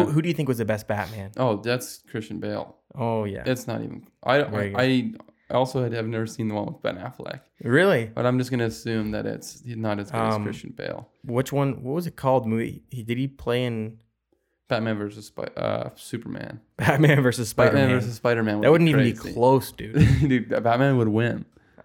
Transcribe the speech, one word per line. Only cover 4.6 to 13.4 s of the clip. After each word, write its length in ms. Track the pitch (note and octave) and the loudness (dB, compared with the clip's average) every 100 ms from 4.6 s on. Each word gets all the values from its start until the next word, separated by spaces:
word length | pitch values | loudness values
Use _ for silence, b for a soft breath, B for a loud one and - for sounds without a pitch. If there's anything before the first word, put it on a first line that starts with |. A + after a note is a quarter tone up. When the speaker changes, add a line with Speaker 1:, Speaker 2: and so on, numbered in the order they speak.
| G2+ | -2
Speaker 1:
you 40 | |
go. 40 | G#2+ | 0
Speaker 2:
I, 340 | C3 B2+ A2+ A2 - _ _ | 2 2 0 -8 -20 _ _
I 80 | B2 | 0
also 240 | B2+ C3+ | 0 0
had, 120 | A#2+ | -2
have 120 | A#2 A2 | -2 -4
never 200 | A2+ A2+ | -4 -6
seen 200 | - A2 | -4 -4
the 40 | |
one 140 | G#2+ G#2 | -2 -6
with 160 | - | -6
Ben 140 | - F2+ | -8 -6
Affleck. 440 | B2 - - - _ _ | -10 -12 -12 -12 _ _
Speaker 1:
Really? 480 | B2 C3+ F#3+ D3 A2 | 2 4 6 2 0
Speaker 2:
But 140 | A#2 B2 | -2 0
I'm 100 | B2+ | 0
just 140 | B2+ | 0
gonna 140 | B2+ A#2 | -2 -2
assume 420 | A2+ A#2 A2+ G#2+ | -4 -4 -2 -2
that 140 | G#2 G#2+ | -4 -6
it's 380 | G#2+ - - A#2+ | -8 -12 -16 -12
not 320 | A2+ A2 G2+ | -6 -4 -4
as 120 | G2 | -4
good 80 | A2+ | -2
as 140 | A2 G#2+ | 0 0
Speaker 1:
Um, 80 | |
Speaker 2:
Christian 260 | G#2 - - - | -2 -8 -12 -10
Bale. 320 | G1+ G1+ - _ | -10 -10 -14 _
Speaker 1:
which 280 | - A#2+ C3 | -4 -2 0
one? 300 | C#3 C#3 - | 0 0 -2
What 120 | B2+ D#3 | -4 -4
was 100 | E3+ | -6
it 100 | - | -2
called? 300 | C3+ C3 A2 | 2 2 2
Movie? 380 | A2+ A2+ - _ | -2 -2 -8 _
He, 100 | B2 | -12
did 160 | A2 A#2+ | -6 -4
he 100 | C3+ | -4
play 380 | C3+ | -6